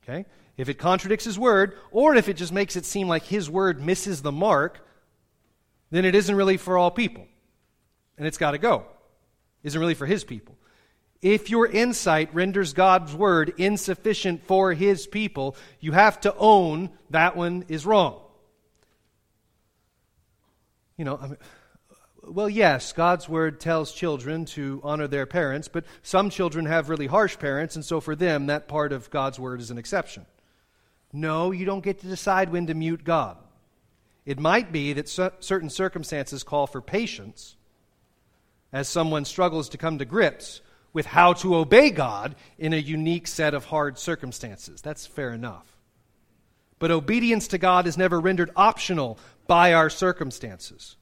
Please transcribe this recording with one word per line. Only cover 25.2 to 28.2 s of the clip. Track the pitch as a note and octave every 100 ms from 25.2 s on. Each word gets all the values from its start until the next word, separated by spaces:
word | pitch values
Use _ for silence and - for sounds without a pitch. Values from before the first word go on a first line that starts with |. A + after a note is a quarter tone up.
| C3
parents, | F3 D3 C3+ D#3
but | E3+ - -
some | - F#3+ G3+
children | - F3 D#3
have | D#3 E3 D3
really | D#3+ C#3
harsh | F3+ G3+ -
parents, | D3 C#3 D#3 D#3+
and |
so | D3 D#3+
for | D3+
them, | D3+